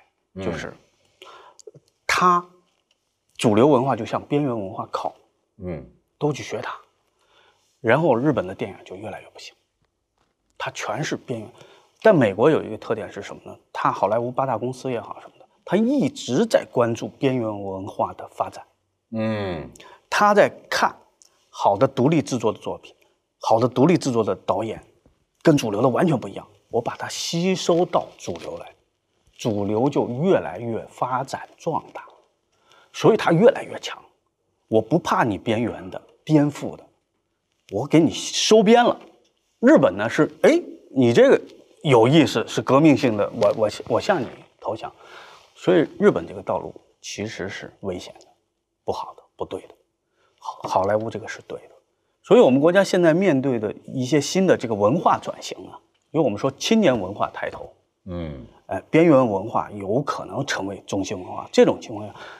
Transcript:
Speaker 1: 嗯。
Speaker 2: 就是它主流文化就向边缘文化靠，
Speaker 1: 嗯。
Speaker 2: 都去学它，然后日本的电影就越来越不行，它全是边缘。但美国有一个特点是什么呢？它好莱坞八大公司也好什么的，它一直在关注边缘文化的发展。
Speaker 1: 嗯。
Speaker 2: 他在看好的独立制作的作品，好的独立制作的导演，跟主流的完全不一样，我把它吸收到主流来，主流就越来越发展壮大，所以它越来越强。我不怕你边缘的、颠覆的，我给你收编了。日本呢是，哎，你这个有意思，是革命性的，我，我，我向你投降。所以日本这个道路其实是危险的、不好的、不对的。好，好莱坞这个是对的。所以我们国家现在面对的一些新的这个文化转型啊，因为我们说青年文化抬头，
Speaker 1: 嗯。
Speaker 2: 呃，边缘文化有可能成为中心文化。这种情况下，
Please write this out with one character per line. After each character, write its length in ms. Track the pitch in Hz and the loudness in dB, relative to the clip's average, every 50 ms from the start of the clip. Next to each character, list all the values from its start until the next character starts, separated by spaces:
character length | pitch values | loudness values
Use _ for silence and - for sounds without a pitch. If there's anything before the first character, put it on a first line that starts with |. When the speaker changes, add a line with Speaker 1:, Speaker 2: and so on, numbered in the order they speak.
| _ _ _ _ _ _ _ | _ _ _ _ _ _ _
Speaker 1:
嗯。 80 | 92 95 | -10 -8
Speaker 2:
就 80 | 87 82 | -8 -8
是 200 | 78 82 - - - _ _ _ _ _ _ _ _ - - - - - - _ _ _ - - - _ _ _ _ _ | -8 -10 -12 -14 -18 _ _ _ _ _ _ _ _ -20 -20 -20 -20 -20 -20 _ _ _ -20 -20 -20 _ _ _ _ _
它 380 | - - - 180 180 175 175 175 - _ _ _ _ _ _ _ _ _ _ _ _ _ _ _ _ _ | -2 0 2 4 4 2 2 0 -6 _ _ _ _ _ _ _ _ _ _ _ _ _ _ _ _ _
主 180 | - - 120 104 | -2 0 2 4
流 120 | 107 123 | 6 6
文 160 | 156 143 120 127 | 6 6 4 2
化 120 | 139 120 | 0 -2
就 100 | 110 110 | -4 -4
向 160 | - - 120 | -6 -6 -8
边 200 | - - 143 147 | -6 -4 -4 -2
缘 160 | 147 135 120 | -2 -2 -4
文 140 | 110 98 92 | -6 -8 -8
化 160 | - - 113 - | -10 -12 -10 -10
靠， 240 | - - - - - _ _ _ _ _ _ _ _ | -8 -8 -8 -10 -10 _ _ _ _ _ _ _ _
Speaker 1:
嗯。 280 | - 92 90 85 71 64 - _ _ _ _ _ | -14 -12 -10 -10 -10 -14 -18 _ _ _ _ _
Speaker 2:
都 140 | - 147 147 | -4 -4 -4
去 100 | 139 120 | -4 -4
学 200 | 110 - 110 110 - | -8 -10 -10 -10 -10
它， 100 | - - - - _ _ _ _ _ _ _ _ _ _ _ _ _ _ _ _ _ _ _ | -10 -12 -14 -18 _ _ _ _ _ _ _ _ _ _ _ _ _ _ _ _ _ _ _
然 200 | - 113 120 151 | 0 2 2 4
后 140 | 170 156 120 | 4 2 2
日 160 | 113 131 156 | 2 2 0
本 160 | 131 107 90 | 0 0 -4
的 80 | 90 95 | -6 -8
电 160 | - 120 101 | -10 -10 -10
影 60 | 92 - - | -10 -14 -18
就 100 | - 92 | -18 -18
越 140 | 95 - 104 | -14 -14 -14
来 100 | 92 - | -14 -14
越 80 | - - - | -16 -20 -20
不 60 | - | -20
行， 140 | - - - _ _ _ _ _ _ _ _ _ _ _ _ _ _ _ _ _ _ _ _ | -20 -20 -20 _ _ _ _ _ _ _ _ _ _ _ _ _ _ _ _ _ _ _ _
它 140 | - - - | -12 -12 -10
全 320 | - - - - 104 123 151 | -10 -10 -8 -8 -6 -6 -6
是 140 | - 139 | -6 -6
边 240 | - - - 127 110 | -8 -8 -8 -10 -10
缘。 80 | 104 - - - - - _ _ _ _ _ _ | -10 -14 -18 -20 -20 -20 _ _ _ _ _ _
但 140 | - 220 202 | 4 6 6
美 180 | 151 123 101 95 | 6 4 2 2
国 160 | 104 123 156 | 2 4 4
有 100 | 147 101 | 4 2
一 80 | 92 101 | 0 -4
个 80 | 110 | -10
特 160 | 104 - - 113 | -10 -6 -6 -6
点 180 | 107 92 90 | -6 -6 -10
是 100 | - 101 | -12 -14
什 140 | 101 - - | -14 -14 -16
么 60 | - - | -18 -18
呢？ 120 | - - - _ _ - | -20 -20 -20 _ _ -8
它 180 | - - 143 | -4 -4 -4
好 160 | 117 - 101 | 0 0 0
莱 120 | 95 107 120 | 0 0 -2
坞 100 | 117 127 | -2 -4
八 140 | 123 - 135 | -4 -4 -2
大 120 | 135 117 | -2 -4
公 140 | 107 120 127 | -4 -4 -6
司 200 | 127 - - 131 | -8 -8 -8 -6
也 100 | 123 110 | -6 -6
好 180 | 101 - - - | -8 -10 -16 -18
什 80 | - | -20
么 60 | - _ _ | -20 _ _
的， 60 | - _ _ _ _ | -20 _ _ _ _
它 100 | - 170 | -2 0
一 320 | 202 226 240 294 277 160 | 0 2 2 2 0 0
直 380 | - - - - - 120 165 233 | -2 -4 -6 -8 -4 -2 -2 0
在 200 | 226 - - - - | 2 0 0 -2 -2
关 220 | - 127 117 117 117 | 0 0 0 0 -2
注 140 | - 135 | -4 -8
边 280 | 107 - _ 143 131 131 | -10 -6 _ -2 -2 0
缘 280 | 127 113 107 104 101 101 | -2 -4 -6 -6 -8 -8
文 240 | 98 95 95 95 | -8 -8 -8 -10
化 260 | 101 - - 107 92 - | -8 -6 -4 -4 -4 -6
的 140 | - - - | -10 -18 -10
发 180 | - - - - | -8 -6 -6 -6
展。 140 | - - - _ _ _ _ _ _ _ _ _ | -8 -12 -20 _ _ _ _ _ _ _ _ _
Speaker 1:
嗯。 580 | 113 110 110 110 107 104 101 92 87 - - - - - - - - _ _ _ | -6 -6 -4 -4 -4 -4 -6 -6 -8 -8 -10 -14 -18 -20 -20 -20 -20 _ _ _
Speaker 2:
他 240 | - - 208 202 208 | 0 2 4 4 6
在 180 | 208 151 120 - - - _ | 6 4 4 2 -4 -12 _
看 260 | - - 233 - - - _ _ _ _ _ _ _ _ _ _ | -4 -2 -2 -2 -4 -8 _ _ _ _ _ _ _ _ _ _
好 260 | - - - 107 101 | -8 -2 0 0 2
的 120 | 101 135 | 2 2
独 200 | 131 - 120 120 | 0 2 2 2
立 140 | 147 170 151 | 2 2 2
制 160 | - - 135 | 0 -2 -4
作 160 | 117 117 107 98 | -4 -2 -4 -4
的 60 | - | -4
作 180 | - 101 90 | -8 -10 -10
品， 160 | 85 - - _ _ _ _ _ _ _ _ _ _ | -10 -14 -20 _ _ _ _ _ _ _ _ _ _
好 180 | - - 113 113 | -2 0 2 2
的 80 | 123 | 2
独 200 | 123 - 127 135 | 0 2 4 4
立 100 | 170 180 | 4 4
制 140 | 147 - 139 | 2 0 -2
作 120 | 117 117 104 | -2 -2 -2
的 120 | 98 95 - _ | -2 -4 -4 _
导 180 | - 92 90 - | -4 -4 -4 -4
演， 180 | 110 95 - - _ _ _ _ _ _ _ _ _ _ _ | -6 -8 -12 -16 _ _ _ _ _ _ _ _ _ _ _
跟 160 | - 170 151 | 2 4 4
主 140 | 139 - 110 | 4 2 -2
流 100 | 101 107 | -2 0
的 80 | 127 131 | 0 0
完 180 | 117 - 175 | 2 2 0
全 100 | 170 147 | 0 0
不 100 | 110 104 | -2 -4
一 60 | 98 95 | -8 -12
样， 140 | - - - _ _ _ _ | -14 -18 -18 _ _ _ _
我 100 | - 117 | -4 -4
把 160 | - - - | -4 -4 -8
它 120 | - - - | -10 -12 -12
吸 460 | - - - - - 170 175 190 185 | -10 -10 -8 -6 -4 -2 -2 -2 -2
收 280 | - - - 139 165 180 | -2 0 0 0 2 0
到 220 | 175 - 127 - - - | 0 -2 -2 -4 -6 -10
主 160 | - - - 90 | -14 -12 -12 -12
流 180 | 82 - - - - | -10 -12 -12 -14 -14
来， 120 | - - - _ _ _ _ _ _ _ _ _ _ _ _ | -16 -18 -20 _ _ _ _ _ _ _ _ _ _ _ _
主 280 | - - 123 104 104 101 | -8 -6 -4 -4 -2 -2
流 240 | 98 107 107 127 147 | -2 -2 0 0 0
就 180 | 139 151 110 | 0 0 -2
越 320 | 107 120 127 165 196 170 104 | -2 -4 -2 0 2 2 0
来 200 | 82 73 85 98 | 0 -4 -8 -10
越 260 | 120 117 110 95 - | -8 -8 -8 -8 -10
发 360 | - - - 156 - 131 123 135 | -12 -10 -8 -6 -4 -4 -6 -6
展 180 | - - - - - _ | -8 -10 -12 -12 -16 _
壮 260 | _ - 170 147 98 - - | _ -8 -8 -6 -6 -8 -10
大， 120 | - - - - - _ _ _ _ _ _ _ _ _ _ _ _ _ _ _ - | -16 -20 -20 -20 -20 _ _ _ _ _ _ _ _ _ _ _ _ _ _ _ -6
所 200 | - - 170 226 | 0 2 4 4
以 40 | |
它 140 | - - - | 4 2 2
越 180 | 170 160 226 240 | 4 6 6 6
来 140 | - - - | 4 2 -2
越 140 | - - - | -12 -12 -12
强。 220 | - - - - - _ _ _ _ _ _ _ _ _ _ _ _ | -12 -14 -14 -16 -18 _ _ _ _ _ _ _ _ _ _ _ _
我 140 | _ 113 110 | _ 0 0
不 160 | - - 147 175 | 0 0 0 -2
怕 240 | - - 233 185 160 | 0 0 0 0 0
你 140 | 117 98 | 0 -2
边 240 | 87 - 120 110 113 | -4 -4 -4 -2 -2
缘 280 | 120 98 82 80 90 92 | -2 -4 -6 -8 -12 -14
的、 120 | - - - _ _ _ _ | -16 -16 -18 _ _ _ _
颠 280 | - 156 147 147 147 | 2 4 4 4 2
覆 240 | - - 135 98 76 | -2 -6 -10 -12 -12
的， 80 | - - _ _ _ _ _ _ _ _ _ _ _ _ _ _ _ _ _ | -14 -20 _ _ _ _ _ _ _ _ _ _ _ _ _ _ _ _ _
我 160 | 95 104 135 | -6 -6 -2
给 120 | 147 - 156 | 2 4 4
你 120 | 165 113 | 4 4
收 500 | - - - - - - - - 214 220 196 | 0 -4 -8 -8 -6 -4 2 4 6 6 8
编 200 | 208 233 240 240 | 6 6 6 6
了。 160 | - - - - - _ _ _ _ _ _ _ _ _ _ | 4 0 -2 -8 -18 _ _ _ _ _ _ _ _ _ _
日 180 | 220 254 320 | 4 6 6
本 180 | 220 135 110 92 | 6 6 4 2
呢 120 | 101 104 117 | 0 -4 -2
是， 220 | - - 151 - - - | 0 0 0 0 0 2
哎， 200 | - 214 311 349 - - - - - - - | 4 4 4 4 0 -6 -12 -20 -20 -4 0
你 180 | - 123 117 120 | 2 4 4 6
这 160 | 214 254 277 | 6 6 6
个 100 | 185 - - - - - _ _ _ _ - | 6 4 0 -4 -20 -20 _ _ _ _ 0
有 240 | 156 127 113 113 | 4 6 6 6
意 180 | 127 151 208 135 | 8 8 6 6
思， 180 | 110 - 117 107 | 6 2 -2 -4
是 160 | - - 131 113 | -4 -4 -4 0
革 160 | - 131 139 | 2 4 6
命 180 | 160 156 135 | 6 6 6
性 180 | - - 123 107 | 4 2 0 0
的， 160 | 104 98 - - 117 | 0 -2 -2 -2 0
我， 140 | 107 101 - | 0 0 2
我， 120 | 107 107 104 - - - | 0 -2 -2 -2 -6 -6
我 140 | - 117 107 | -4 -2 -2
向 180 | - - 196 156 | 0 0 -2 -2
你 80 | 113 - - - - _ _ _ | -4 -6 -10 -16 -20 _ _ _
投 160 | - - 110 | -10 -10 -8
降。 160 | - - - - _ - - - - - - - - _ _ _ | -8 -10 -16 -18 _ -20 -20 -20 -20 -20 -20 -20 -20 _ _ _
所 240 | - - 160 180 | -4 0 2 2
以 100 | 170 139 - - - | 2 2 0 -2 0
日 100 | 196 202 | 2 2
本 160 | 135 87 85 | 2 2 -4
这 80 | - 90 | -8 -12
个 80 | 101 | -10
道 160 | 95 - 101 | -6 -6 -6
路 160 | - - - - - _ _ _ _ | -6 -6 -8 -14 -18 _ _ _ _
其 280 | - - - - 101 | -16 -12 -10 -8 -8
实 200 | 113 - - 87 | -8 -8 -10 -10
是 240 | 82 - - - - - _ | -10 -10 -12 -14 -16 -16 _
危 180 | - 98 90 90 | -10 -8 -8 -8
险 120 | - - - - | -12 -16 -20 -20
的、 60 | _ _ _ _ _ _ _ _ _ _ _ _ _ | _ _ _ _ _ _ _ _ _ _ _ _ _
不 80 | - | -8
好 220 | 101 - - - - | -8 -8 -10 -12 -16
的、 60 | - - _ _ | -20 -20 _ _
不 80 | - 90 | -14 -12
对 160 | - 98 92 | -12 -12 -12
的。 140 | - - - _ _ _ _ _ _ _ _ _ _ _ _ _ | -14 -18 -20 _ _ _ _ _ _ _ _ _ _ _ _ _
好， 280 | - - - - - | -16 -16 -14 -12 -8
好 180 | - - 95 92 | -4 -2 0 0
莱 100 | 98 107 | 0 0
坞 160 | 107 110 117 | -2 -2 -6
这 80 | 110 104 | -10 -10
个 80 | 110 | -12
是 120 | - - - - | -14 -16 -16 -16
对 120 | - - - | -16 -16 -16
的。 160 | - - _ _ _ _ _ _ _ _ _ _ _ | -18 -20 _ _ _ _ _ _ _ _ _ _ _
所 120 | - 180 | 4 6
以 40 | 247 | 6
我 100 | 214 135 | 6 6
们 100 | 123 139 | 6 4
国 120 | 143 170 | 4 4
家 120 | 175 196 190 | 4 2 2
现 180 | - - 185 | 2 2 2
在 120 | 175 160 156 | 4 4 4
面 260 | 175 202 185 143 131 | 4 2 2 2 2
对 200 | 123 139 123 110 | 0 -2 -2 -2
的 120 | 107 98 90 - - | -4 -6 -8 -10 -14
一 180 | - - 135 123 | -10 -8 -6 -2
些 160 | 123 156 147 | 0 0 0
新 280 | 139 - - 185 190 | 0 0 0 0 2
的 100 | 170 117 | 4 2
这 100 | 107 - | 2 0
个 60 | 113 110 | -2 -2
文 260 | 101 101 104 143 180 | 2 2 2 2 2
化 200 | - 233 165 - | 2 2 0 0
转 200 | - - - - | -2 -8 -12 -12
型 160 | - - - - - | -12 -14 -14 -14 -14
啊， 100 | - - - _ _ _ _ _ _ | -18 -20 -20 _ _ _ _ _ _
因 100 | - 156 | -2 0
为 60 | 156 | 0
我 40 | 117 | 0
们 100 | 101 101 | -2 -2
说 100 | - 135 | -4 -6
青 300 | - - - - 226 220 | -6 -6 -2 2 2 4
年 180 | 202 147 127 110 | 4 4 2 0
文 140 | 92 92 104 | -2 -6 -6
化 160 | - - - | -6 -6 -6
抬 200 | - - - - | -6 -8 -10 -10
头， 200 | - - - - _ _ _ _ _ _ _ | -10 -12 -16 -18 _ _ _ _ _ _ _
Speaker 1:
嗯。 400 | 92 87 87 82 76 71 67 117 - _ _ _ | -12 -10 -10 -8 -10 -12 -14 -16 -20 _ _ _
Speaker 2:
呃， 160 | - 98 95 - _ | -10 -10 -10 -4 _
边 160 | - 156 170 | 2 4 6
缘 240 | 170 160 175 170 113 | 6 6 6 4 2
文 180 | 101 95 101 | 0 -4 -4
化 220 | 117 - 107 78 - | -4 -4 -4 -6 -6
有 300 | 101 104 98 92 107 139 | -8 -10 -6 -4 -2 -2
可 240 | - - - - - | -2 -4 -6 -8 -10
能 180 | - 98 120 143 | -10 -8 -8 -6
成 220 | - - - 95 | -6 -6 -6 -6
为 180 | 101 98 - - | -8 -10 -12 -10
中 180 | - 117 101 92 | -6 -6 -6 -6
心 100 | - 107 | -6 -8
文 120 | 92 90 | -10 -12
化。 200 | - - - - - | -12 -12 -12 -12 0
这 120 | - 247 240 | 2 4 4
种 160 | 151 - - | 4 2 -2
情 140 | - - 113 | -8 -12 -14
况 140 | 104 107 | -12 -14
下， 80 | 101 - - - - - | -14 -16 -18 -20 -20 -20